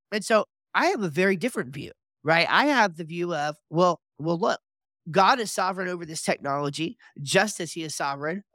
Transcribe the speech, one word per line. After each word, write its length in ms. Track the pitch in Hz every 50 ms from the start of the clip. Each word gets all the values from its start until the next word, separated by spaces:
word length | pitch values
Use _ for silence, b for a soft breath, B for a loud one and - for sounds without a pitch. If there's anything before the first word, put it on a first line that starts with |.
| _ _
and 140 | - 214 185
so 200 | - 233 214 190 - _ _ _ _ -
I 140 | 190 269 339
have 140 | 403 262 202
a 60 | 170
very 260 | 139 170 185 196 196
different 380 | 170 151 254 - 233 180 120 139
view, 180 | 143 - - - - _ _ _ _ -
right? 240 | 147 160 170 170 -
I 160 | 135 185 247
have 300 | 294 285 254 214 196 165 156
the 60 | 175
view 300 | 151 170 170 170 175 170
of, 240 | 151 147 151 151 - _ _
well, 300 | 160 160 185 180 170 - _ _ _ -
well, 200 | 147 160 170 165
look, 200 | 202 226 - - _ _ _ _ _ _ _ _ _ 180
God 300 | 147 190 190 196 254 254
is 120 | 220 190
sovereign 360 | - - 190 185 190 185 190 180
over 180 | 180 175 170
this 160 | 156 160 156
technology, 760 | - - 185 - - 143 139 143 147 143 147 - 160 170 247 b b b b -
just 380 | 147 135 135 190 202 214 - -
as 120 | 180 156 -
he 100 | 170 160
is 120 | 156 -
sovereign 480 | - 165 143 139 139 143 156 165 202 - _